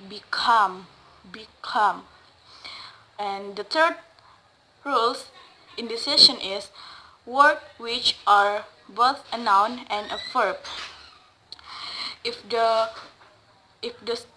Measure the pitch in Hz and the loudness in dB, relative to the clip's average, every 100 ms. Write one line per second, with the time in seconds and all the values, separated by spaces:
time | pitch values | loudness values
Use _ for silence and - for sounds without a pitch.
0 | 196 208 - - 240 226 196 185 180 - | -18 -20 -8 -4 4 4 4 0 -16 -20
1 | - - 190 202 214 _ - 247 208 175 | -20 -20 -20 -20 -20 _ -6 0 2 0
2 | - - _ _ _ - - - - - | -10 -20 _ _ _ -20 -20 -20 -20 -20
3 | _ - 202 196 202 196 196 320 330 330 | _ -10 -8 -6 -10 -12 -4 2 2 2
4 | - _ _ _ _ _ _ _ 285 262 | -14 _ _ _ _ _ _ _ -2 0
5 | 233 269 - - - _ - - 233 226 | 0 -2 -12 -20 -20 _ -18 -12 -8 -6
6 | 269 302 - 240 190 202 - - - - | -2 6 6 6 -6 -8 -10 -20 -20 -20
7 | - _ - 254 285 302 - - 233 240 | -20 _ -6 6 6 6 -6 -16 -8 -4
8 | - - - 202 202 208 214 _ - 202 | -2 -2 4 4 4 0 -8 _ -18 0
9 | 240 277 - 233 233 196 214 247 - 208 | 2 2 -8 -6 2 2 2 -2 -8 -8
10 | 208 202 - 262 208 190 - - - - | -6 -10 -6 -2 -2 -2 -10 -14 -14 -18
11 | - - _ _ _ - - - - - | -20 -20 _ _ _ -20 -20 -16 -14 -12
12 | - - 240 233 208 226 226 226 226 - | -12 -8 -10 -10 -4 2 4 4 0 -4
13 | - _ - _ _ _ _ _ 240 240 | -20 _ -20 _ _ _ _ _ -12 -10
14 | 208 233 - | -6 -6 -6